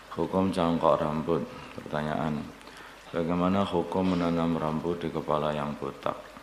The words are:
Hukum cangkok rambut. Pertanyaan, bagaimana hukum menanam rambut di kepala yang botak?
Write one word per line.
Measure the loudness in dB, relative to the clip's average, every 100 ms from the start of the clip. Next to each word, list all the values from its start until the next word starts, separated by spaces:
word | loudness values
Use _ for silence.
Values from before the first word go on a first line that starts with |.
| -8
Hukum | -2 0 2 2
cangkok | 4 2 4 6 4
rambut. | 4 0 2 0 0 -8 -14
Pertanyaan, | -14 -6 -4 -2 0 0 -2 -6 -12 -18 -18 -18 -18 -6
bagaimana | -2 0 2 4 4
hukum | 2 2 0 2 2
menanam | 2 2 2 2 2
rambut | 0 0 -2 -2
di | -2
kepala | -4 0 2 2 0
yang | -2 -4
botak? | -6 -4 -4 -4 -8 -18